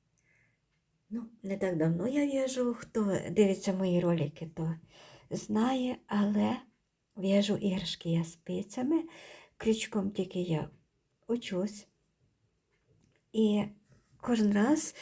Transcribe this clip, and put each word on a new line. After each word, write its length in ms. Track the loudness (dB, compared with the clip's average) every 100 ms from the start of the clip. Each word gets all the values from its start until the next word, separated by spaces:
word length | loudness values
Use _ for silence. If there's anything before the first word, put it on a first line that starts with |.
| _ _ _ _ _ _ _ _ _ _ -12
Ну, 160 | -10 -10 -12
не 140 | -8 -2
так 200 | 0 2
давно 300 | 2 2 0
я 180 | 0 0
в'яжу. 480 | 0 0 0 -2
Хто 440 | -4 -6 -2 0 0 0
дивиться 420 | 4 4 2 -2
мої 260 | 0 2 2
ролики, 500 | 2 2 -2 -6 -12 -6
то 200 | -4 -4 -10 -20 -20 -20 -10
знає, 680 | -8 -4 0 0 0 -2 -6 -4
але 500 | 0 2 2 2 0 -8 _ _ _ _ -6
в'яжу 400 | 2 2 2 0
іграшки 520 | 0 -2 -4 -6 -2
я 140 | 0
спицями, 800 | 0 -6 -8 -6 -6 -4 0 0 -2 -12 -20 -20 -20 -4
крючком 540 | 0 0 -2 -4 -2
тільки 300 | -4 -4 -4
я 280 | -2 -2 -4 -12 _ _ _ _ -6
учусь. 600 | -6 -4 -4 -4 -6 -18 _ _ _ _ _ _ _ _ _ _ _ _ _ _
І 300 | 2 4 4 -2 -8 _ _ _ _
кожен 320 | 0 2 4
раз 420 | 4 4 4 0 -8